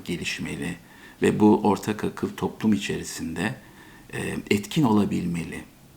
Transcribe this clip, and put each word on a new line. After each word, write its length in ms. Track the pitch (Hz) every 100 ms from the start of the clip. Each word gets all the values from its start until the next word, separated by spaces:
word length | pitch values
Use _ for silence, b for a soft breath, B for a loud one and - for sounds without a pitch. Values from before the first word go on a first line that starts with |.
gelişmeli 720 | - 87 - - 76 80 80 85 B B B B
ve 180 | 92 95
bu 200 | 104 107
ortak 420 | 101 98 - 104
akıl 240 | - - 104 -
toplum 360 | 92 - 110
içerisinde, 800 | 101 - 80 82 - - 85 104 127 B B B B B
e, 240 | - 90 - -
etkin 320 | 101 - -
olabilmeli, 840 | 131 104 98 95 87 85 76 73 - - -